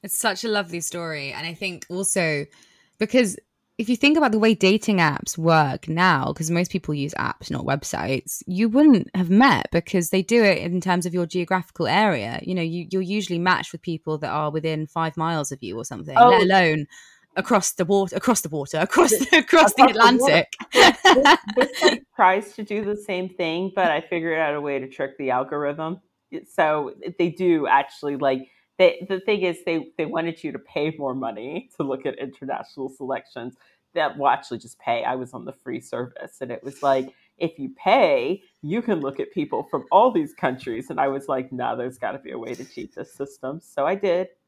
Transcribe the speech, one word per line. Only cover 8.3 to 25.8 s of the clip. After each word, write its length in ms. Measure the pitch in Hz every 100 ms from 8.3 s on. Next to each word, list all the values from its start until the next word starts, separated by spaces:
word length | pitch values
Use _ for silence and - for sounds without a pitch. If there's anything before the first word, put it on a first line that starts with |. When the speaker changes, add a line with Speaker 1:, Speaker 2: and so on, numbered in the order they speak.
| - -
Speaker 1:
you 240 | 180 226
wouldn't 400 | 233 302 226 - -
have 140 | 175
met 380 | 190 269 160 -
because 380 | 170 - 185 165
they 100 | 190
do 220 | 190 233
it 160 | 214 180
in 220 | 175 180
terms 240 | 185 180 180
of 60 |
your 120 | 180 170
geographical 600 | 180 175 185 170 _ 147
area. 520 | 170 214 147 107 123
You 100 | -
know, 80 | 180
you, 240 | 165 170 170
you're 100 | 190
usually 380 | 180 208 180 175
matched 320 | 180 180 -
with 100 | 170
people 360 | - 160 - 156
that 100 | 147
are 220 | 151 151
within 340 | 156 160 156 156
five 300 | - 160 156
miles 340 | 160 165 143
of 120 | 135
you 140 | 104 104
or 80 | 127
something, 300 | 113 151 139
Speaker 2:
Oh. 120 | 240
Speaker 1:
let 140 | 240
alone 420 | 185 190 170 151 143 - - _ _ -
across 360 | 190 220 175
the 140 | - 170
water, 300 | 202 196 -
across 260 | - 220
the 80 | 165
water, 280 | 151 143 156
<laughs> 40 |
across 300 | 170 - 349
the, 260 | 214 262 320
across 360 | - 330 320
the 100 | -
Speaker 2:
Across 100 | 262 220
the 200 | 233 247
water. 260 | 269 165 -
Speaker 1:
Atlantic. 80 | - -
Speaker 2:
This, 240 | - 427 - 370 285
this, 240 | 277 330 - 226
this 240 | 254 -
site 240 | 330 - _ -
tries 380 | 185 190 208 -
to 80 |
do 220 | 208 208 202
the 100 | 208
same 340 | 208 185 185
thing, 420 | - 170 165 190
but 140 | 190 180
I 120 | 151
figured 360 | 165 175 165 160
out 160 | 156
a 80 | 147
way 160 | 143 139
to 80 | 131
trick 300 | - 139 -
the 140 | 135
algorithm. 680 | 123 135 147 147 147